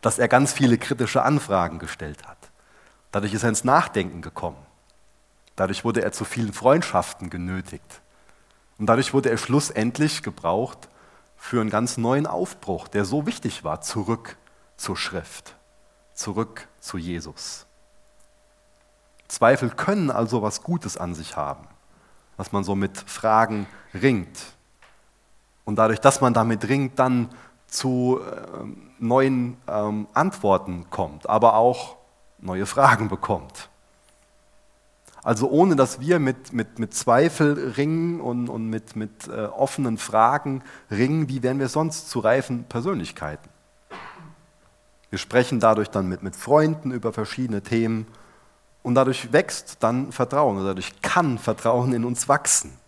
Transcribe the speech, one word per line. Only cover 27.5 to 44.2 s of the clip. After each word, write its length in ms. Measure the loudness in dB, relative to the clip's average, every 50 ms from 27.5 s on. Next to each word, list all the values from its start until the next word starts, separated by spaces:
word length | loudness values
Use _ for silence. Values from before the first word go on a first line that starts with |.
| _ _ _
zu, 540 | _ -8 -4 -2 -2 0 0 2 2 0 0 -2 -8 -12 -12 -14 -14 -14 -12
ähm, 300 | -12 -12 -14 -16 -18 -20 _ _
neuen, 580 | -2 2 4 4 4 4 2 0 -2 -2 -6 -10 _ -6
ähm, 380 | -4 -2 -2 -2 -2 -4 -6 -4 0
Antworten 720 | 2 2 2 0 0 2 4 4 4 2 -2 -8 -8 -8 -10
kommt, 400 | -6 -6 -6 -6 -6 -12 -2 0
aber 260 | 2 6 6 6 8
auch 420 | 8 6 4 4 2 -6 -14 -16 -20 -20 _ _ _ _ -20 _ _
neue 260 | -10 -8 -4 -4 -4
Fragen 420 | -2 2 6 6 6 6 6 2 -2
bekommt. 600 | -4 -6 -2 -2 -2 -2 -2 -12 -18 -20 -20 -20 _ _ _ _ _ _ _ _ _ _ _ _ _ _ _ _ _ _ _ _ _ _ _ _ _ _ _ -20 -20 -8 -2
Also 280 | -2 0 0 0 0
ohne, 260 | 4 4 4 6 6
dass 240 | 4 4 2 2 -6
wir 200 | 0 0 2 2
mit, 320 | 2 2 0 -2 -8 -8 -4
mit, 260 | -4 -4 -4 -4 -8
mit 160 | -8 -6 -6
Zweifel 800 | -4 2 4 6 6 6 4 4 2 2 2 2 2 -2 -6 -2
ringen 440 | -2 0 0 0 0 0 -2 -4 -4
und, 280 | -4 -4 -4 -2 -4 -4
und 220 | -4 -6 -4 -4
mit, 260 | -4 -6 -8 -8 -10
mit, 320 | -8 -10 -10 -10 _ -14 -12
äh, 180 | -8 -6 -6
offenen 520 | -6 -2 -2 -2 -2 0 -2 -2 -2 -2 -4
Fragen 640 | -6 0 4 4 6 6 4 2 -2 -4 -6 -6 -8 -14 -20 -20 -12 _
ringen, 380 | 0 0 2 2 2 0 0 -2
wie 140 | -2 -2 -2
wären 160 | -2 0 0
wir 100 | -2 -2
sonst 400 | 0 0 0 0 -2 -6 -10 -6
zu 120 | -6 0
reifen 440 | 2 4 4 4 2 -2 -6 -6 -6
Persönlichkeiten? 840 | -6 -6 -6 -4 -2 -4 -4 -6 -8 -10 -10 -10 -10 -10 -10 -14 -20 _ _ _ _ _ _ _ _ -18 -18 -18 -18 -20 -20